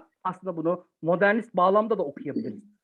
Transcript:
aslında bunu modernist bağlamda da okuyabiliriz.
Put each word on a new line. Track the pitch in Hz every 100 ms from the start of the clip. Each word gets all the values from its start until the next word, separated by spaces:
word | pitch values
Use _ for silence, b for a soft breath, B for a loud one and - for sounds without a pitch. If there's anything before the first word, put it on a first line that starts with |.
| - _
aslında | 185 175 185 165
bunu | 165 180 - -
modernist | 156 175 202 220 214 185
bağlamda | 185 208 214 202
da |
okuyabiliriz. | 147 - 143 - - - - _